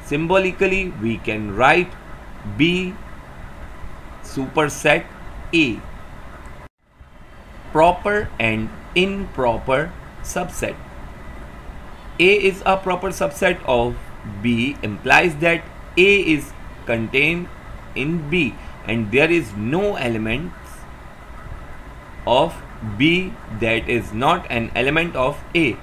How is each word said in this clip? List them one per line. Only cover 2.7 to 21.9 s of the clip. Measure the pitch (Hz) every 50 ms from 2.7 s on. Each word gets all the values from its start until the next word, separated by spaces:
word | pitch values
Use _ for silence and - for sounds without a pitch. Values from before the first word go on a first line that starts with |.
| 175 180 185 180 185 - - - - - - - - - - - - - - - - - - - - - - - - - -
superset | - - 139 135 127 - 156 156 147 143 - - 156 147 170 170 - - - - - - - - - -
A. | 170 156 131 107 98 - - - - - - - - - - - - - - - - - - _ _ _ _ _ _ - - - - - - - - - - - - - -
Proper | - 156 160 175 180 180 - 208 208 208 214 - - -
and | 113 113 110 110 110 110 - - - - -
improper | 180 180 196 196 196 196 - - - 131 120 113 104 - 127 135 131 151 175 - - - - - -
subset. | - - - - - - - - - 104 - - - - - - - - - - - - - - - - - - - - - - - - - - - - - -
A | 170 185 202 208 196 190
is | 185 - -
a | - 190 190
proper | - 190 180 170 - 190
subset | 180 - 185 - - - - 185 180 - -
of | - 127 120 117 123 123 120 - - - - - 113 104 101
B | 101 120 120 113 117 135 143 - -
implies | 107 104 95 - 127 135 147 165 180 156 147
that | 160 170 170 165 - - - - - - - -
A | 180 196 202 202 185 - 160
is | 147 135 - - - - - - - -
contained | - 117 113 113 110 - 135 143 151 170 175 175 175 - - - - - - - - -
in | - 127 147 170 170 156 147
B | 156 180 160 117 98 - - - - - -
and | - 110 117 113 104
there | 101 131 147 160
is | 175 170 143 110 98
no | 101 104 113 139 175 202 208 202
elements | - 135 123 117 110 107 110 113 131 170 180 - - - - - - - - - - - - - - - - - - - - - - - - - - - -